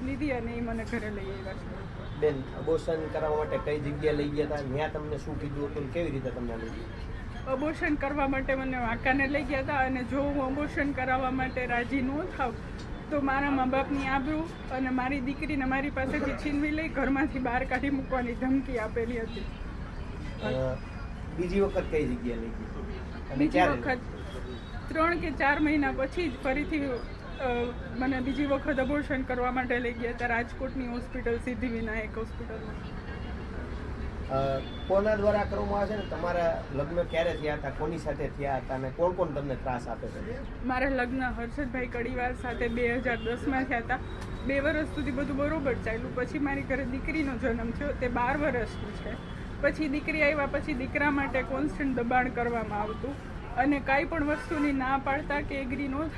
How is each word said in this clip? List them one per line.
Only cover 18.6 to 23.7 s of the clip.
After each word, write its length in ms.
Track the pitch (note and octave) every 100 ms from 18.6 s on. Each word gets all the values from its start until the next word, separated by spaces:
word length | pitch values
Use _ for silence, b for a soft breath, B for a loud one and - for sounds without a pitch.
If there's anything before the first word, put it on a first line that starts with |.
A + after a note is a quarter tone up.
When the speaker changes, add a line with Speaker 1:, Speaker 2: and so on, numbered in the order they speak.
| C4 A#3+
Speaker 1:
આપેલી 400 | G#3+ A#3 A3+ A#3+
હતી. 220 | - G3 - - - - - - - - - -
Speaker 2:
અ, 320 | B2+ C3 C3 C3 - - - - - -
બીજી 240 | F3 G3
વખત 240 | G3 F#3 D3
કઈ 140 | D#3
જગ્યાએ 340 | C3 B2 A#2+ A#2
લઈ 80 | A2+
ગયા? 220 | A2 G#2+ - - - - - -
અને 60 | -
Speaker 1:
બીજી 140 | D3+
Speaker 2:
ક્યારે? 220 | F3+ C#4+